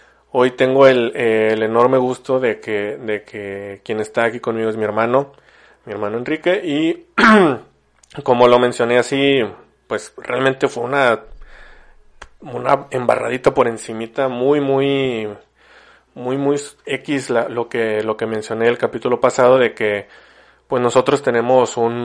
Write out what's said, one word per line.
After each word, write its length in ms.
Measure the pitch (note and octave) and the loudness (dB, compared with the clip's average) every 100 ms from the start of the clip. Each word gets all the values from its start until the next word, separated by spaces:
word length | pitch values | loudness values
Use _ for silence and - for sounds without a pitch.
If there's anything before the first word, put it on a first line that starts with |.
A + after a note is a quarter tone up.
| _ _ _ | _ _ _
hoy 220 | C3 B2+ | 0 2
tengo 340 | B2+ C3 C3 C3+ | 2 2 6 6
el, 300 | B2+ A#2 A2 | 6 2 0
el 460 | A#2 A2 A2 A2 | 0 2 2 0
enorme 360 | A2 A2+ B2 C3 | 0 2 4 4
gusto 400 | B2+ B2 - C3 | 0 -4 -4 -2
de 220 | B2+ G#2 | -2 -4
que, 380 | - G#2 G#2 C#3 | -6 -6 -6 -8
de 260 | A#2 G#2 | -6 -8
que 560 | - G#2+ G2+ G2 G2+ G2 | -8 -12 -10 -10 -12 -14
quien 140 | - G#2+ | -8 -6
está 240 | G#2+ - | -4 -2
aquí 140 | A#2 A#2+ | -2 -2
conmigo 300 | A#2+ A2+ A2+ | -6 -4 -4
es 80 | A2 | -4
mi 80 | |
hermano, 480 | G#2+ G#2+ A#2 B2+ C#3+ _ _ _ _ _ - | -4 -2 0 0 -2 _ _ _ _ _ -14
mi 60 | |
hermano 240 | G#2 G#2 A2+ | -8 -6 -6
Enrique. 420 | B2+ D#3 F3 F#3 | -6 -4 -2 -2
Y 440 | F3+ C#3+ D#3+ E4+ - - | -2 -2 -2 -4 -6 2
<clears throat> 1040 | A#3 G#3+ F3 A#2+ - _ _ _ _ - | 4 6 4 0 -8 _ _ _ _ -8
como 240 | C3+ B2 B2 | 0 4 6
lo 100 | B2 | 6
mencioné 400 | B2 A#2+ A#2+ B2 | 4 0 2 2
así, 420 | A#2+ C#3 C#3 C#3 G#2+ F2+ _ _ _ | 2 0 2 2 0 -6 _ _ _
pues 260 | G#2+ - - | -8 -8 -14
realmente 500 | - B2 C3+ C3 C3+ | -6 -2 0 0 -2
fue 160 | B2 | -4
una, 360 | A#2+ C#3 C3 A2 - - - - - - - - _ _ - _ | -4 0 2 2 -4 -20 -20 -20 -20 -20 -20 -20 _ _ -20 _
una 440 | D#3+ A#2+ A#2+ C#3 - | -14 -6 0 -2 -2
embarradita 640 | C3 A#2+ A#2 A#2 B2+ C3+ | 0 2 2 0 -2 0
por 120 | C3+ A#2+ | 2 0
encimita, 600 | A2 - A2 A2+ - C3+ | -2 -8 -10 -8 -4 -4
muy, 320 | B2 B2+ D3 | 0 0 2
muy, 680 | C#3 C3+ C#3 C#3 C3 A#2 G#2+ G2+ _ _ _ - - _ _ | 2 0 0 0 -2 -4 -8 -12 _ _ _ -20 -20 _ _
muy, 220 | - B2 C#3 | -12 -6 -2
muy 240 | C#3 C#3+ - - | -2 -2 -6 -16
X 460 | - C3+ - C#3+ B2+ | -8 -8 -4 -4 -2
la, 180 | A#2+ A#2+ | -2 -2
lo 200 | A#2 A#2 | -4 -6
que, 320 | A#2+ A2 G#2+ | -4 -2 -2
lo 140 | G#2+ G#2+ | -4 -4
que 80 | A2+ | -4
mencioné 420 | A2 G#2+ A2+ A#2 | -6 -6 -2 0
el 80 | A#2+ | 0
capítulo 420 | A#2 A#2 B2 A#2+ | -2 -4 -2 0
pasado 380 | B2+ A#2+ B2 C3 | 0 4 4 4
de 140 | A#2 | 2
que, 320 | - G#2+ G2+ G2 - - _ _ _ _ | -2 -4 -4 -8 -18 -20 _ _ _ _
pues 120 | B2+ | -2
nosotros 400 | B2 B2+ B2+ C#3+ | 2 2 2 0
tenemos 540 | C3+ A#2+ A#2+ C3 A#2+ - | 0 -2 2 2 2 0
un, 160 | A#2 A#2+ | -2 -2